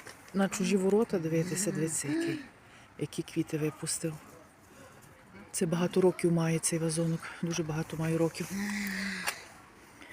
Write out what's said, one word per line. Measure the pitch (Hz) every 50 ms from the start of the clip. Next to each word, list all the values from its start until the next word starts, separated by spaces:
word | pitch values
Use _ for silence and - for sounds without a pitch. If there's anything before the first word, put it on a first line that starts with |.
| - - - - - - -
на | 190 196 190
чужі | - - 190 180 202
ворота, | 196 185 190 196 208 233 - 214 185
дивитися, | 160 160 160 165 160 180 - 185 - 175
дивіться, | 151 147 160 160 - - - 143
які, | 302 330 339 330 - - - - - - - - - - - - - -
які | 147 - - - 165
квіти | - - 165 156 - - 151
випустив. | 151 151 - - - 160 - - - 165 156 151 - - - - - - - - - - - - - - - - - - - - - - - - - - -
Це | - 190
багато | 165 170 170 175 175 - 190
років | 185 185 170 - - 170 170
має | 165 165 165 165 160
цей | - - 170 160
вазонок, | 160 165 156 165 170 165 165 165 - - - - -
дуже | 165 165 175 165
багато | 156 151 156 165 - -
має | 151 160 160 160 165
років. | 165 160 - - 180 - 180 196 202 208 208 202 202 196 190 190 196 196 190 185 180 - - - - - - - - - - - - - - - - -